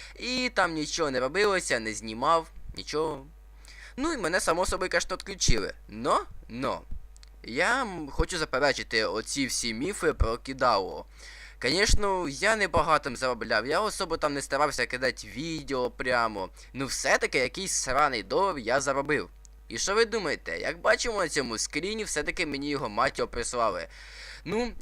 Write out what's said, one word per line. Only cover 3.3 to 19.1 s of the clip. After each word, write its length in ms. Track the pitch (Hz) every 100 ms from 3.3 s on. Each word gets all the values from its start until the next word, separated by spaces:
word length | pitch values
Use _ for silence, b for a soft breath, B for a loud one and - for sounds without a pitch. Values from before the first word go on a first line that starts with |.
| - - - B B B -
Ну, 160 | 302
і 40 | 294
мене, 220 | 160 185
само 260 | 190 170 190
собою, 260 | 185 180
конечно, 240 | 165 - 185
відключили. 580 | - 190 - 113 90 - -
Но, 380 | 107 135 247 381 - -
но, 340 | 113 123 85 - - - - - -
я, 380 | - 120 190 254
м, 280 | 240 175 143
хочу 280 | - 165 175
заперечити 680 | 156 127 139 127 107 113 101
оці 400 | 104 113 139 127
всі 280 | - 120
міфи 400 | 113 165 208 165
про 240 | 131 113 117
Кідао. 680 | - 131 127 104 90 78 - B B B B B
Конечно, 680 | 120 160 214 - 202 185 175
я 280 | 135 190 220
не 120 | 190
багатим 480 | 170 156 151 143 113
заробляв, 520 | 131 120 110 113 120
я 140 | 165
особо 360 | 214 - 185 160
там 160 | 151
не 80 | 143
старався 440 | - 139 147 127 120
кидати 420 | 127 127 - 110
відео 640 | 107 165 160 135 135 123
прямо. 580 | - 127 123 117 101 92 B B
Ну, 120 | 123 131
все-таки 520 | - 135 214 - -
якийсь 340 | 127 - 190
сраний 520 | - - 131 147 123
долар 340 | 92 160 196 151
я 240 | 110 135
заробив. 480 | 135 139 143